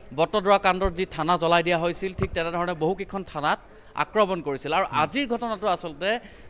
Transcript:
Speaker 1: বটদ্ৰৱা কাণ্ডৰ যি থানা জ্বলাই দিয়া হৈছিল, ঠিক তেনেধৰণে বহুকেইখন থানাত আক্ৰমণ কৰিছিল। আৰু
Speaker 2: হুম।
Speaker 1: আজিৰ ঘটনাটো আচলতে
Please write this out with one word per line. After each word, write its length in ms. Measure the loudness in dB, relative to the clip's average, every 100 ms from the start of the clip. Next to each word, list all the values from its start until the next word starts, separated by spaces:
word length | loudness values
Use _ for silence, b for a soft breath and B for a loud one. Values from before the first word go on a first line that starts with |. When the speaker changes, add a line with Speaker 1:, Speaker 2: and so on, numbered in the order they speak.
| -6
Speaker 1:
বটদ্ৰৱা 440 | -2 0 2 4 4
কাণ্ডৰ 320 | 4 2 0
যি 160 | -2 -4
থানা 300 | -2 0 2
জ্বলাই 260 | 4 4
দিয়া 160 | 4 2
হৈছিল, 340 | 0 -2 -6
ঠিক 160 | -4 -4
তেনেধৰণে 440 | -2 -4 -2 -2
বহুকেইখন 500 | -2 -2 -2 -4 -8
থানাত 340 | -8 -2 0 0 -4 b b
আক্ৰমণ 480 | -4 0 2 2 2
কৰিছিল। 300 | -2 -4 0
আৰু 140 | 0 2
Speaker 2:
হুম। 140 | 2
Speaker 1:
আজিৰ 280 | 2 0 -2
ঘটনাটো 380 | -2 -4 -2 0
আচলতে 520 | -2 -4 -4 -2 -2 B B B